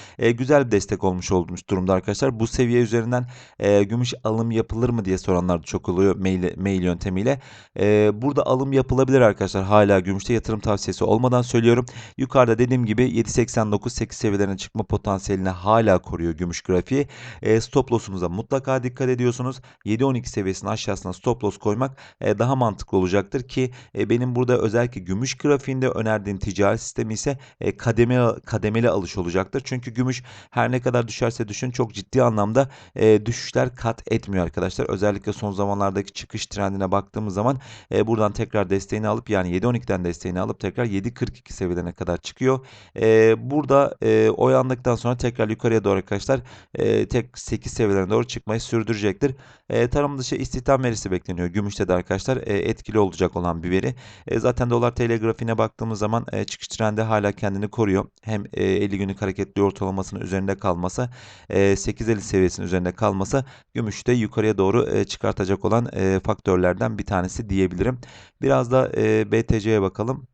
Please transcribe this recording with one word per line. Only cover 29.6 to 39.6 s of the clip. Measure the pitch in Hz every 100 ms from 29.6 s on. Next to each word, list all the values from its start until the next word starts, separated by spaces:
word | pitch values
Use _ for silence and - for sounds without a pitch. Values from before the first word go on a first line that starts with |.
| -
Çünkü | 127 123
gümüş | 113 127 127 - - -
her | 123 117
ne | 127
kadar | 127 120 113
düşerse | - 117 120 104
düşün | 101 127
çok | 123 120
ciddi | 101 - 131
anlamda, | 123 107 104 117 135 - - -
e, | 107 107 107
düşüşler | 117 - 131 127 -
kat | 113 - -
etmiyor | 110 - 95
arkadaşlar. | 85 - 90 - -
Özellikle | 95 104 98 104
son | 98 104
zamanlardaki | 98 101 101 98 95 101
çıkış | - - 110 -
trendine | 101 98 98 95
baktığımız | 98 98 107 107
zaman, | 92 117 135 - - -
e, | 101 107
buradan | 113 104
tekrar | 101 110 107 90
desteğini | 98 95 107 110
alıp | 113 113
yani | 98 90
yedi | 90